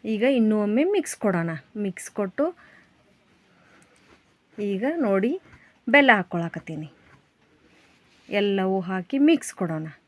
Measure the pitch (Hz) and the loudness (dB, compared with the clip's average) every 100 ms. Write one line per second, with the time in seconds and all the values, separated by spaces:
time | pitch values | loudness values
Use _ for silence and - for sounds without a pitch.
0 | 214 214 247 262 220 214 208 220 339 415 | -4 0 2 2 2 2 0 0 2 0
1 | - - 208 175 165 160 _ 214 202 - | -2 -4 -2 0 -4 -8 _ -8 -8 -8
2 | - - 196 - 311 349 - - _ _ | -12 -6 -6 -2 -4 -4 -20 -20 _ _
3 | _ _ _ _ _ _ _ - _ _ | _ _ _ _ _ _ _ -20 _ _
4 | _ _ _ _ _ - 208 190 254 339 | _ _ _ _ _ -8 -6 -2 -2 -2
5 | 233 196 226 370 - - - _ - 277 | 0 2 0 -4 -10 -20 -20 _ 4 6
6 | 277 214 180 175 170 - - 156 156 _ | 6 4 2 -6 -6 -8 -12 -12 -12 _
7 | _ - _ _ _ _ _ _ _ _ | _ -20 _ _ _ _ _ _ _ _
8 | _ _ - 202 202 196 190 190 180 185 | _ _ -4 -2 0 0 0 -2 -4 -6
9 | 175 277 294 311 - - 175 160 160 - | -4 2 4 4 0 -6 -4 -4 -8 -14